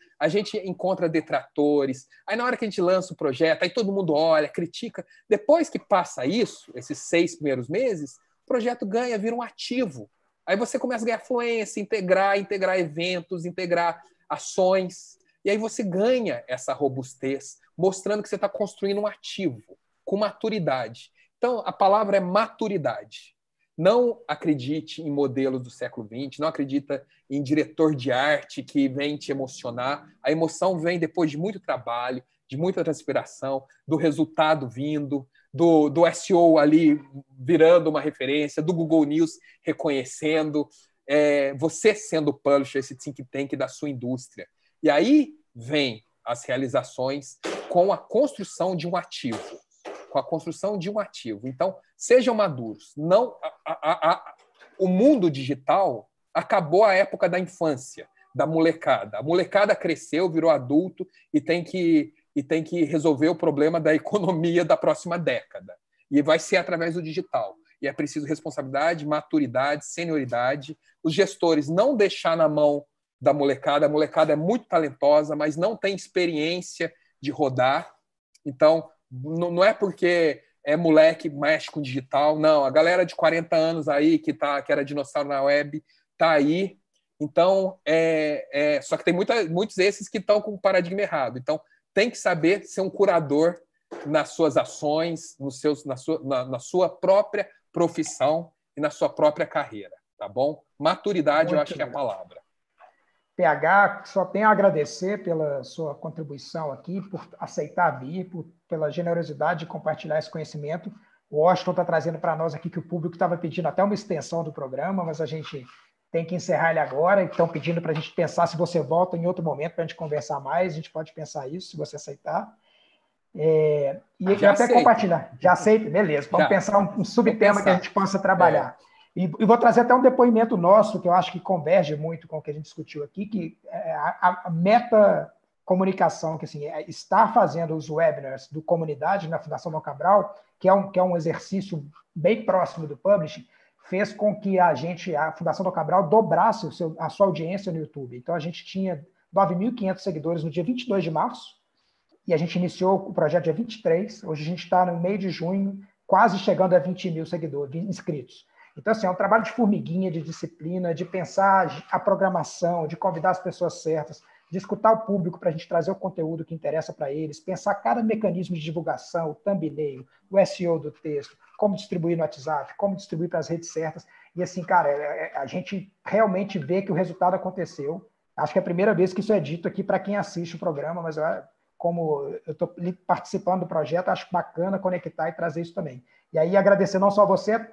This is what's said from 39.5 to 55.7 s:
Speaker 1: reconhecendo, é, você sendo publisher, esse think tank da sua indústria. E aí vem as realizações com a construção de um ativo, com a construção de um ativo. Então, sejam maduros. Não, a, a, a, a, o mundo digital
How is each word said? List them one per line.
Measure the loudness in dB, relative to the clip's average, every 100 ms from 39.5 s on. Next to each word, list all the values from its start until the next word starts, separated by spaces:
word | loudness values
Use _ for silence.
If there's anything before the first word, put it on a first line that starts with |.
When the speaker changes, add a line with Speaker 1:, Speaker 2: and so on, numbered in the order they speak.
| _
Speaker 1:
reconhecendo, | -6 -4 -2 -2 -4 -6 -2 0 0 -2 -4 _ _ _ 0
é, | 2 4 2 0
você | -2 -4 2 0
sendo | 0 -2 -2 0
publisher, | 0 2 2 2 -6
esse | -6
think | -12 -14 -14
tank | -10 -8 -6 -6
da | -6
sua | -6 -8
indústria. | -6 -6 -8 -10 -20 -20 _ _ _
E | 2
aí | 4 6 4 2 -6 _
vem | -18 -4 -2 -2 -4 _ _
as | -8 -8
realizações | -4 -4 -2 -2 -4 -6 -6 -6 -10 -12 -10 -10 0
com | 2 2
a | 0
construção | -2 0 0 -2 -12 -4 -4 -2
de | -4
um |
ativo, | -6 -6 -8 -6 -6 -8 -18 _ _ -18 -16 -6
com | -6
a |
construção | -4 -6 -8 -6 -6 -4
de | -4
um | -6
ativo. | -6 -10 -10 -8 -10
Então, | -4 -4 -4 _ _
sejam | 4 6 6
maduros. | 2 0 -2 -8 -10 -14 -6
Não, | 2 4 4 -4
a, | -12 -10 -10
a, | -4 -2
a, | 0 0
a, | 0 -4 -20 _ _ -20 -2
o | 0
mundo | 6 6 6 2
digital | 0 -4 -4 0